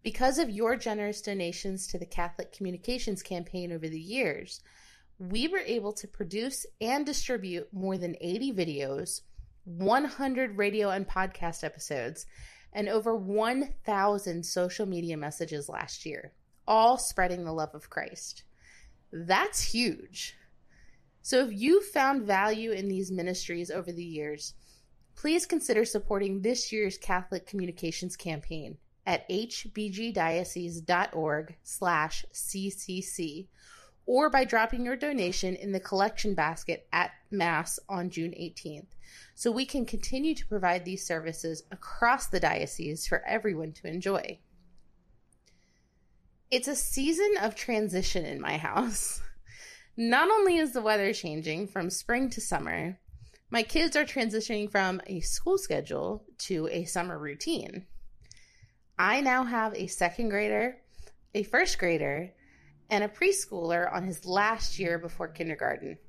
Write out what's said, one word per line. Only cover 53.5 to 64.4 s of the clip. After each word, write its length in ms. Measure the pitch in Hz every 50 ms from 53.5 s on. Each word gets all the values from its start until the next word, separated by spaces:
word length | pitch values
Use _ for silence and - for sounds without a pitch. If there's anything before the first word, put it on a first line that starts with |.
my 120 | 240 240
kids 320 | 220 - - 330 330 330 -
are 100 | 294 302
transitioning 640 | - - 277 226 226 208 220 220 - 226 208 208 208
from 320 | - 202 190 185 185 185 -
a 140 | - 190 170
school 380 | - - - - - 339 381 381
schedule 640 | - - 151 143 147 - - 139 147 180 208 208 - - - -
to 280 | - - 196 160 156 -
a 120 | - 170 175
summer 300 | - - 185 175 180 165
routine. 680 | 151 151 147 143 - - 311 339 226 - - - 185 190 - - - - - - - - - - - - _ _ - - _ _ _ _ _ _ -
I 220 | 180 196 226 269
now 240 | 285 262 254 262 254
have 300 | 240 247 226 220 220 208
a 120 | - 190
second 440 | 180 - - 180 175 - - 233 220
grader, 480 | 202 202 214 214 214 208 226 254 254 - _ _ - - - - - - - - -
a 80 | 208 202
first 340 | - - 269 370 - - -
grader, 540 | 196 175 170 151 151 139 139 147 175 185 - _ _ - - - - - - - _ _
and 140 | 220 202 202
a 40 | 208
preschooler 840 | - - 349 381 392 - - - 214 180 170 165 170 170 175 -
on 100 | - 180
his 220 | 185 190 190 - -
last 560 | 180 180 196